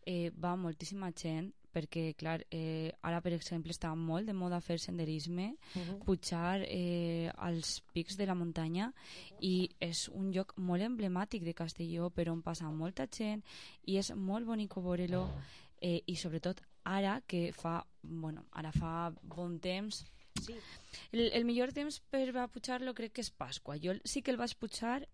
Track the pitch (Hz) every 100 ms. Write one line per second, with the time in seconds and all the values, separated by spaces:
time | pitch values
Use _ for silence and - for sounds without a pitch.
0 | - 180 170 - 175 180 175 156 165 196
1 | 190 165 165 160 185 - - - 151 165
2 | 160 151 160 165 - 165 160 160 160 -
3 | - 170 175 170 - 170 165 170 170 160
4 | 165 165 220 196 180 175 - 170 - 180
5 | 156 156 156 175 196 294 - 185 175 196
6 | 208 185 - 170 175 190 190 180 175 175
7 | 170 170 165 - - 170 160 - - -
8 | 165 190 196 180 170 165 160 175 220 -
9 | - - - - 190 180 185 - 170 165
10 | - - 190 185 190 - 180 175 214 247
11 | 196 180 208 220 165 165 165 - 170 165
12 | 175 175 170 165 165 165 160 156 165 190
13 | - - 214 214 - - - - - 190
14 | 196 - 190 208 226 226 208 - 180 175
15 | 180 180 185 139 135 - - - 180 170
16 | - 175 180 160 180 190 - - - 190
17 | 196 220 - 180 170 - 165 165 - -
18 | 156 165 156 156 - - 156 151 165 165
19 | 170 165 - 170 175 170 180 185 208 208
20 | - - - - - 233 - - - -
21 | - 226 233 - 233 240 254 277 294 285
22 | - 269 262 254 247 247 - 254 254 233
23 | 226 220 220 - 131 - - 147 165 190
24 | - 285 262 247 240 - 226 - 226 254
25 | -